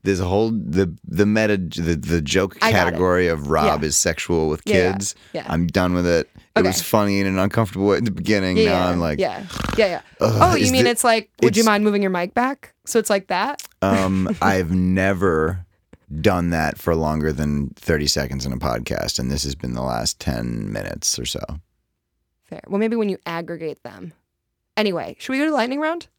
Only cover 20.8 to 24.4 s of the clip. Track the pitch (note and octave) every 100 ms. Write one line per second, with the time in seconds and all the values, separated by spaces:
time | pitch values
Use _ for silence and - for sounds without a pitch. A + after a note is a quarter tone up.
20.8 | G1+ G1+ - - A#1+ - - D#2 _ _
21.8 | _ _ _ _ _ _ _ - - G3
22.8 | A3 A#3 G#3 F#3 - E3+ E3+ E3+ D#3+ C#3+
23.8 | - F#2+ E3+ - _ _